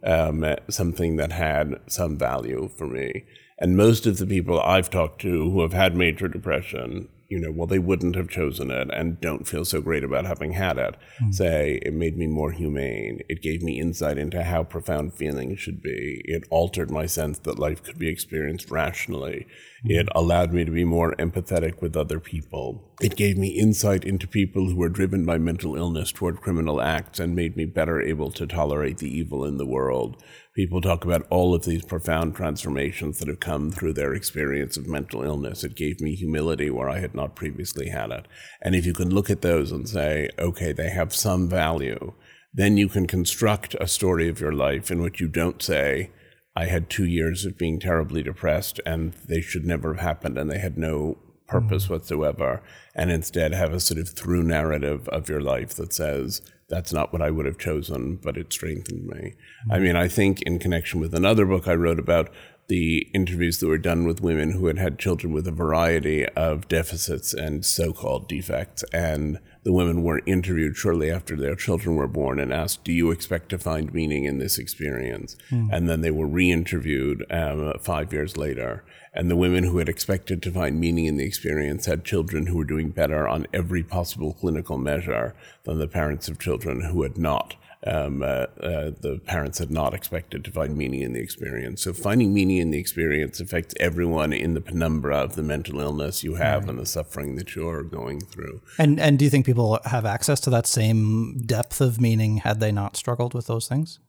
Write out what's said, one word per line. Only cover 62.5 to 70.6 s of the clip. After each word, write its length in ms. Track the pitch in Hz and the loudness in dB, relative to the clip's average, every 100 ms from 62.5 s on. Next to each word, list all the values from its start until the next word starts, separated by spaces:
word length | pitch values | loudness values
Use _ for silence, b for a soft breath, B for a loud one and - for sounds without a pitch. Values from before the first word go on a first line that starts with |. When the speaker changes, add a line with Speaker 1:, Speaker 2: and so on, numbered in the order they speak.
| B _ | B _
Speaker 1:
the 360 | 90 82 80 - | 0 2 2 0
interviews 460 | 98 90 87 87 82 | 0 0 2 0 2
that 80 | 87 | 2
were 100 | 80 | 2
done 280 | 87 85 85 | 2 2 2
with 160 | 82 | 2
women 300 | 90 80 76 | 2 2 2
who 160 | 92 90 | 2 0
had 120 | 78 | 2
had 180 | 92 71 | 0 0
children 360 | 101 87 87 | -2 0 0
with 120 | 76 87 | -2 -2
a 40 | |
variety 720 | 80 80 80 85 82 71 78 62 | -2 0 4 4 4 2 0 0
of 380 | - 80 78 - | 0 0 0 0
deficits 640 | 82 80 82 - 73 - | 0 0 -4 -4 -4 -4
and 320 | - 78 73 - | -4 -4 -2 -2
so-called 640 | - 85 80 - 64 - | 0 0 -2 -4 -4 -4
defects, 540 | 85 90 87 82 - - | -8 -4 -4 -4 -10 -6
and 440 | 82 85 78 76 76 b b - | -2 0 0 -2 -4 b b 2
the 80 | |
women 280 | 90 87 85 | 4 4 2
were 200 | 85 78 - | 2 0 2
interviewed 520 | 92 90 85 | 0 2 0